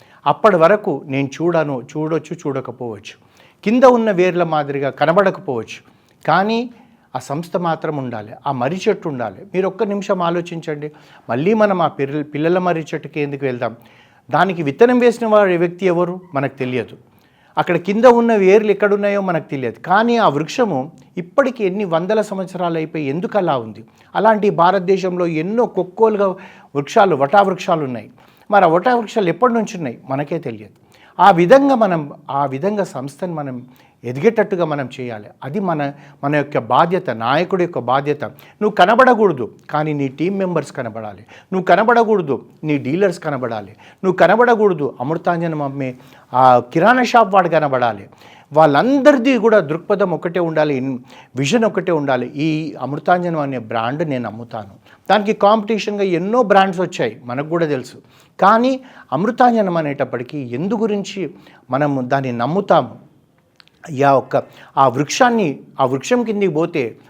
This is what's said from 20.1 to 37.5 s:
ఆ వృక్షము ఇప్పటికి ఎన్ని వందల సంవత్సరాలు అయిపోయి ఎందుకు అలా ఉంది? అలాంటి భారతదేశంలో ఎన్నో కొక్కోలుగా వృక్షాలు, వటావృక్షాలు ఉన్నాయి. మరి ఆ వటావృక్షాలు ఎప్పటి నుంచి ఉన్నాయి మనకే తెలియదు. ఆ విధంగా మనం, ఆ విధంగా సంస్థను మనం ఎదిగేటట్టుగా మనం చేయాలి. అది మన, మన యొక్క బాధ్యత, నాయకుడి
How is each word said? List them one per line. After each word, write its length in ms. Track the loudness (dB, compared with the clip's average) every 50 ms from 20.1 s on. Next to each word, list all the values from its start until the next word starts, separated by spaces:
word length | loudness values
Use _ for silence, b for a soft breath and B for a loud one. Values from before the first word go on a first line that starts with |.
| 2
ఆ 120 | 2 2 2
వృక్షము 640 | 2 0 -4 -4 -2 -2 -2 0 0 -4 -4 -6 -12 b b b b
ఇప్పటికి 480 | -12 -12 -2 0 0 0 0 -2 -2 -4
ఎన్ని 200 | -2 -2 -4 -4
వందల 360 | -2 -2 -2 -2 0 0 -2
సంవత్సరాలు 560 | -2 -2 -6 -8 -8 -8 -6 -4 -4 -2 -2
అయిపోయి 280 | -4 -4 -6 -6 -6 -4
ఎందుకు 340 | -4 -4 -4 -6 -2 -2 0
అలా 200 | 0 0 -2 -2
ఉంది? 260 | -4 -8 -12 -16 -20 b b b b b b
అలాంటి 360 | 2 2 2 2 4 2 0
భారతదేశంలో 760 | 2 4 2 4 2 2 0 0 0 0 0 -4 -2 -2 -2
ఎన్నో 400 | -2 -2 -4 -4 -2 -2 -2 -2
కొక్కోలుగా 640 | -2 -2 -6 -6 -6 0 2 2 2 2 2 0 -2 -2 B B B B B B B -6
వృక్షాలు, 400 | -6 -6 0 2 4 4 4 4
వటావృక్షాలు 680 | 2 2 4 4 4 4 4 0 -4 -2 -2 -2 -2 -2
ఉన్నాయి. 260 | -4 -8 -10 -12 -16 -20 b b b b b b 0
మరి 140 | 4 4 6
ఆ 40 | 6
వటావృక్షాలు 600 | 4 2 2 2 0 0 -2 -2 -2 -2 0 0
ఎప్పటి 260 | 0 2 0 2 2
నుంచి 220 | 0 -2 -4 -6
ఉన్నాయి 220 | -8 -8 -8 -8 -10 -8 -6
మనకే 300 | -6 -6 -4 -6 -6 -8
తెలియదు. 380 | -6 -8 -10 -12 -16 -20 -20 _ b b b b b b b 4
ఆ 80 | 6 6
విధంగా 440 | 6 6 6 6 8 6 8 4 4
మనం, 380 | 4 2 2 2 -2 -4 -8 -12 -16 -10 -6
ఆ 160 | -2 -2 -2
విధంగా 380 | -2 -4 -4 -4 -4 -2 -2 -4
సంస్థను 500 | -4 -6 -10 -10 -10 -10 -10 -10 -8 -8
మనం 320 | -8 -8 -10 -10 -12 -14 b b b b b b b -10
ఎదిగేటట్టుగా 600 | -8 -6 0 0 2 2 2 0 -2 -2 -2 -2
మనం 240 | -2 -2 -4 -6 -8 -10 -12
చేయాలి. 280 | -10 -10 -10 -12 -14 -18 -18 _ -12
అది 160 | -8 -6 -4
మన, 320 | -4 -4 -2 -2 -4 -6 -8 B B B B B -4
మన 120 | -2 0
యొక్క 220 | 0 -2 -2 -4 -4
బాధ్యత, 520 | -2 2 2 2 2 2 0 -2 -4 -4
నాయకుడి 520 | -6 -4 -2 0 0 0 0 -2